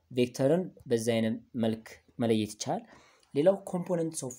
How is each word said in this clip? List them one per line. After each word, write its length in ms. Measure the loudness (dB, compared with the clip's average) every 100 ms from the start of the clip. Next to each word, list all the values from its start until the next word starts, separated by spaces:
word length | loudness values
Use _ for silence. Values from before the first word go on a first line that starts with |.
| -4
ቬክተርን 540 | 0 0 2 2 2 0 -10
በዛ 220 | -2 0 2
አይነት 260 | 2 0 -2 -6
መልክ 320 | -2 -2 -2 -8 -20 _ -2
መለየት 320 | 2 2 0
ይቻላል። 320 | -4 -6 -6 -8 -20 -20 _ _
ሌላው 220 | 2 4 2
ኮምፖነንትስ 560 | -2 -6 -2 -2 -2 -6
ኦፍ 120 | -10